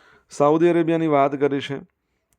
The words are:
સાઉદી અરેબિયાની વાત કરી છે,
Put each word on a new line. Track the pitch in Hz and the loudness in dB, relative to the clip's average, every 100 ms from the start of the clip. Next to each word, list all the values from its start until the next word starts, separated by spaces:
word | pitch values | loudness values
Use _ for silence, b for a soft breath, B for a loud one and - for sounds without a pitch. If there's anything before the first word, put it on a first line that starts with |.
| b b b | b b b
સાઉદી | - 147 160 175 | -2 2 4 2
અરેબિયાની | 170 160 165 160 | 2 0 -2 0
વાત | 143 139 | 0 0
કરી | 139 139 139 | 0 -2 -4
છે, | - 135 - _ _ _ _ | -6 -12 -14 _ _ _ _